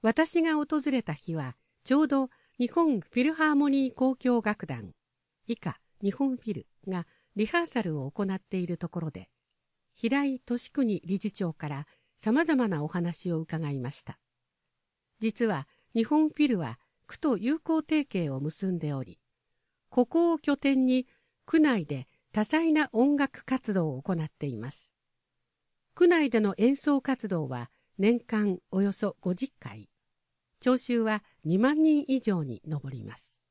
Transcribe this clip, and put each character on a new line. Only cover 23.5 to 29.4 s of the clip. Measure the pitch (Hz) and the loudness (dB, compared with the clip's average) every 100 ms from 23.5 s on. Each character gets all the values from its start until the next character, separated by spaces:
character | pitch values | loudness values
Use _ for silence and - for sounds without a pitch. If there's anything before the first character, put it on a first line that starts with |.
| 254 - | -4 -2
動 | 190 160 127 | -2 0 -4
を | |
行 | 151 | -4
っ | 175 156 | -4 -4
て | _ 147 | _ -8
い | 117 | -6
ま | 120 | -10
す。 | - - _ _ _ _ _ _ _ _ _ _ - | -12 -20 _ _ _ _ _ _ _ _ _ _ 2
区 | 349 | 4
内 | 349 285 | 6 4
で | 220 | 2
の | 208 190 | 0 2
演 | 226 277 | 2 2
奏 | - 277 | 0 0
活 | - 262 214 | 0 -4 -2
動 | 180 143 | -4 -4
は | 127 117 _ _ - | -8 -10 _ _ 0
年 | 202 240 | 2 2
間 | - 220 208 180 _ | 0 0 0 -2 _
お | 190 | 0
よ | 202 | 0
そ | 190 208 - | 0 -6 -4
五 | - | -4
十 | 180 | -4